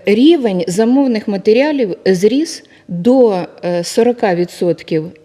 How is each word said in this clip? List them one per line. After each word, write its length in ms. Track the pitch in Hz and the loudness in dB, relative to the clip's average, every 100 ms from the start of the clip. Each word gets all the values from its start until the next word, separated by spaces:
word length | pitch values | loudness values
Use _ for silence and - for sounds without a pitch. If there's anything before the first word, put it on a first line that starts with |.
| - | -2
рівень 580 | 214 285 339 233 185 180 | 2 4 4 0 -2 -2
замовних 640 | 180 226 262 269 220 208 | -2 0 2 0 -2 -4
матеріалів 680 | 202 214 220 294 285 220 165 - | -2 2 2 2 -2 -4 -2 -2
зріс 580 | 190 208 262 330 - - _ - | 0 0 0 -4 -8 -20 _ -12
до, 580 | 175 190 262 233 190 165 - | -4 0 4 2 0 -6 -8
е, 200 | 175 175 | -6 -4
сорока 500 | 170 - 240 240 214 | -4 0 0 0 -2
відсотків 760 | 175 175 - 175 165 - 160 160 - | -2 -4 -4 -4 -4 -4 -6 -6 -12